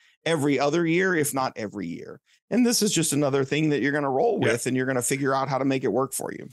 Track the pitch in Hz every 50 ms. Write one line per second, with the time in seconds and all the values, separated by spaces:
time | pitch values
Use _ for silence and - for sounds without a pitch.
0 | _ _ _ _ _ 156 165 151 135 147 143 123 139 147 143 175 175 165 165 175
1 | 190 190 180 156 143 - - 135 131 123 - 120 110 98 - 104 90 85 82 78
2 | 78 - - 147 _ _ _ _ _ _ - 233 247 233 240 - 208 214 - 170
3 | 151 - 143 139 147 135 135 139 139 - 143 151 156 156 147 131 107 143 143 151
4 | 147 139 131 135 165 233 208 233 131 110 113 117 - 127 127 127 131 131 135 123
5 | 120 - 143 139 143 135 135 135 135 139 139 131 139 139 135 131 131 120 95 123
6 | 135 - - - - - - - - -